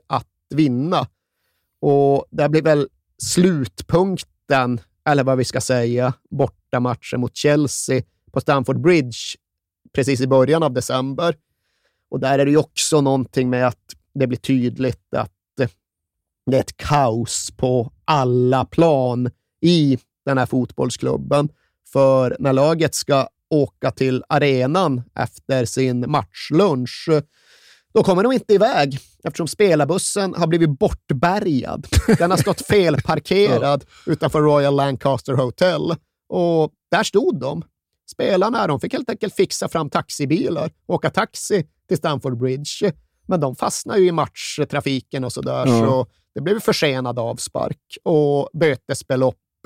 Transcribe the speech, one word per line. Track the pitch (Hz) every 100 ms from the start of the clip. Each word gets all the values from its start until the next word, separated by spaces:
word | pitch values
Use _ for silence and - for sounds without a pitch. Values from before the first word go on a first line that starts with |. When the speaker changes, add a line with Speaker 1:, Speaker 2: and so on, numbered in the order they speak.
| -
Speaker 1:
att | 131 - _ - 143
vinna. | 151 123 151 175 120 _ _ _ _ _ _ _
Och | 143 143 139 139 -
det | - 147
blir | 156
väl | 156 151 139 _ _ -
slutpunkten, | - - 180 165 123 - - 165 196 180 - _ - 139 123 120 - _ -
eller | 143
vad | 131 131
vi | 120
ska | 123
säga, | - 127 120 120 123 123 _
bortamatchen | 139 135 - _ 127 123 113 - 127
mot | 123 -
Chelsea | - 147 147 - - 131 - _ _
på | -
Stamford | - 139 123 127
Bridge | 143 175 127 113 - - _ _ _ _ _
precis | - 135 131
i | 131
början | 135 131 160
av | 156
december. | 123 - 127 131 135 170 160 _ _ _ _ _ _ _
Och | 139
där | 131 139
är | 143
det |
ju | 151
också | 147 - - 156
någonting | 139 135 123 - 127
med | 123 127
att | - - - _
det | - 127
blir | 123
tydligt | - 135 123 120 131 - _ 131
att | - _ _ - 120 - _ _ _ _ _ _ -
det | 127
är |
ett | - -
kaos | - 147 131 113 117 - - -
på | 131 127 117 - -
alla | 151 127 123 123 131 123
plan | - 165 143 127 123 123 - _ _
i | 165 175 143 127 _ _ -
den | 135
här | 123
fotbollsklubben. | 135 120 - 127 - 127 135 139 143 147 _ _ _ _
För | 139 135 131 127 -
när | 139
laget | 131 147 165 160 -
ska | - 139 127 _ -
åka | 156 135 _ 135
till | - 135 127 -
arenan | 139 143 131 127 170 180 127 120 -
efter | 123 - - 131 120
sin | - 131 123 120
matchlunch, | 147 - - - 151 202 135 120 - - 151 - _ _ _ _ _ _
då | -
kommer | 196 180
de | 226
inte | 262 -
iväg | 202 214 190 143 135 - _
eftersom | 160 - 165
spelarbussen | - 208 156 139 175 - 202 196
har | 170 165
blivit | 170 165 131
bortbärgad. | 208 - - 139 170 202 190 139 - - - - - 202
Den | 175
har | 180
stått | 175 180
Speaker 2:
<laughs> | -
Speaker 1:
felparkerad | 208 170 139 - 156 - 185 202 120 139 143 - - -
Speaker 2:
Ja. |
Speaker 1:
utanför | 160 156 156
Royal | 151 147 139 139
Lancaster | 139 131 139 131 -
Hotel. | 123 127 - 185 156 - 160 _ _ -
Och | 180 175 165 156 _ _
där | -
stod | 220 196 359 196
de. | 127 165 - _ _ _ -
Spelarna, | - - 185 202 240 190
de | 143
fick | -
helt | - 262
enkelt | - 208 -
fixa | 190 - 185
fram | 170 151
taxibilar, | 175 - - 143 165 - 160 170 - -
åka | 175 156
taxi | 165 208 - - 208 151 _ -
till | 185
Stamford | 165 139 139 120
Bridge. | 127 131 151 - 202 - _ _ -
Men | 185
de | 143 131
fastnade | - - - 226
ju | 180
i |
matchtrafiken | 165 147 - - - 143 143 143 135 - 143
och | 123
sådär, | - 135 131 127
Speaker 2:
Ja. | 117 113
Speaker 1:
så | 131 120 _ _ -
det |
blev | 143 220
försenad | 214 208 156 131 123 123
avspark | 113 117 - - - - _ -
och | - 156 147 143 -
bötesbelopp | 156 160 131 - 139 - 131 127 - _ _